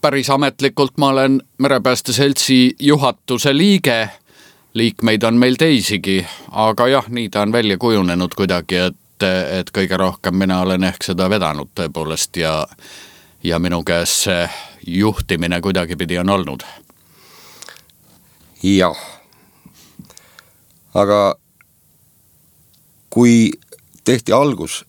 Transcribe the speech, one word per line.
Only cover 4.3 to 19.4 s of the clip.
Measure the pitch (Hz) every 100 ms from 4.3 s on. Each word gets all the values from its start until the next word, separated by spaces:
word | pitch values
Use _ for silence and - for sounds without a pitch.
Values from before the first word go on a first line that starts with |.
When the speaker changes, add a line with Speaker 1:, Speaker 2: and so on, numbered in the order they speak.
| _ - _ _
Speaker 1:
Liikmeid | 113 113 104 113 110
on | 113 117
meil | 127 127
teisigi, | 160 139 98 104 90 95 87 - -
aga | - 110 107 123
jah, | 135 117
nii | 120 110
ta | 104
on | 104
välja | 120 110 95
kujunenud | 120 110 90 87 90
kuidagi, | - 98 90 82 90 90
et, | - _ _ 98 92 78 92
et | 87
kõige | - 92 92
rohkem | 92 98 - 90
mina | 95 92
olen | 92 92 92
ehk | 90
seda | - 90 92
vedanud | 107 85 76 69 -
tõepoolest | 82 71 78 80 - -
ja, | 80 80 73 - - - - - _ _
ja | - 85
minu | 87 87
käes | 78 85 85 -
see | - 90 85 - - - -
juhtimine | 87 107 107 - 87 85 87
kuidagipidi | 90 92 85 85 85 90
on | 90
olnud. | 101 78 67 - - _ _ _ _ - - - - - - _ _ _ _ _ _ _ _
Speaker 2:
Jah. | 95 98 90 76 - - _ _